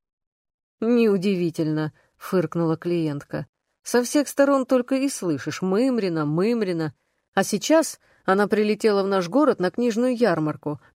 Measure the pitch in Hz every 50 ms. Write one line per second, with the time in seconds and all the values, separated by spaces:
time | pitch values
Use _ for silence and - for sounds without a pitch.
0 | _ _ _ _ _ _ _ _ _ _ _ _ _ _ _ _ 226 226 247 240
1 | 233 220 196 196 170 208 196 175 180 170 160 - 160 151 156 151 156 151 - _
2 | _ _ _ _ - - - 185 170 156 - 170 170 160 160 160 - 180 175 170
3 | 160 156 143 143 - - - 151 151 - _ _ _ _ _ _ _ - - 240
4 | 247 233 - 294 277 - - - 277 277 277 269 254 - 269 254 240 - 269 262
5 | 262 285 - - - 175 156 131 - 160 - - 185 185 185 202 254 269 254 233
6 | 196 185 165 160 151 147 151 165 185 220 240 233 214 185 180 165 160 151 - _
7 | _ _ _ _ _ _ _ 196 190 - - 196 - - 302 320 311 - - -
8 | _ _ _ _ _ - 190 196 208 190 220 208 214 214 214 208 - 220 202 196
9 | 190 196 196 190 175 165 180 269 302 277 214 - 175 185 - - 240 240 208 220
10 | 240 254 254 226 240 208 170 160 156 151 147 - - 151 147 - - -